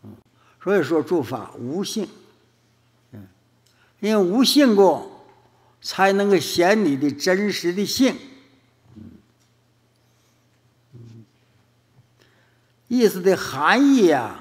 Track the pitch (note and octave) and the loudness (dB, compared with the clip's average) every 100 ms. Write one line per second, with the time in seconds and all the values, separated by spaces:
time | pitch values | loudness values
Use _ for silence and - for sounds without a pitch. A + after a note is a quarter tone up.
0 | G#2 G2+ _ _ _ _ F3 G3+ C3 D#3+ | -20 -20 _ _ _ _ -2 -2 0 -2
1 | D3+ F3+ A#2 B2 F#2+ - A#2+ D#3+ G3+ - | 0 -4 -4 -8 -12 -14 -10 -8 -6 -6
2 | F#3+ - _ _ _ _ _ _ _ _ | -8 -12 _ _ _ _ _ _ _ _
3 | _ A2+ F#2+ _ _ _ _ _ _ _ | _ -20 -20 _ _ _ _ _ _ _
4 | G#3 A3 F3+ G#3 B3+ C#4 C#4 G#3 G3 C#3 | -2 0 0 2 2 4 4 6 4 4
5 | - - - _ _ _ _ _ - - | -6 -20 -20 _ _ _ _ _ -14 0
6 | F#3+ G3 G3+ F#3+ C#3 - F3 A3 F#3+ C#3 | 0 2 2 0 0 0 2 2 0 0
7 | C#3+ C#3 - F#3 G#3 F3+ E3+ F3+ G3+ - | -2 -4 -2 0 -2 -4 -4 -4 -6 0
8 | C4 D3+ - - _ _ _ _ _ - | -2 -2 -14 -20 _ _ _ _ _ -20
9 | - - _ _ _ _ _ _ _ _ | -20 -20 _ _ _ _ _ _ _ _
10 | _ _ _ _ _ _ _ _ _ A#2+ | _ _ _ _ _ _ _ _ _ -20
11 | A#2 A2+ A2 _ _ _ _ _ _ _ | -20 -20 -20 _ _ _ _ _ _ _
12 | _ _ _ _ _ _ _ _ _ A#3+ | _ _ _ _ _ _ _ _ _ 0
13 | A3 F#3 F3+ F#3 - C3+ D3+ G#3 C#4 C4+ | 0 2 0 0 -2 -4 0 2 4 4
14 | F#3 D3 A2 F2+ | 4 2 -2 -10